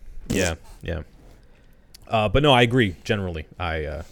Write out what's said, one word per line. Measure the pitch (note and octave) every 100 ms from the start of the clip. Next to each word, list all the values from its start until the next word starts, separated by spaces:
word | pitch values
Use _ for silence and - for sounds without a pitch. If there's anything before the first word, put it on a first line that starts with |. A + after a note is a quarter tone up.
| - - - -
Yeah, | F2+ D#2+ - -
yeah. | E2 E2 D2+ - - - - - _ - _ - -
Uh, | A2+ G#2+
but | B2
no, | D3
I | B2
agree. | B2 B2+ G#2 D#2+
Generally, | - G#2+ F#2 D#2+ - -
I, | F2 D#2+ D2+
uh, | C#2+ -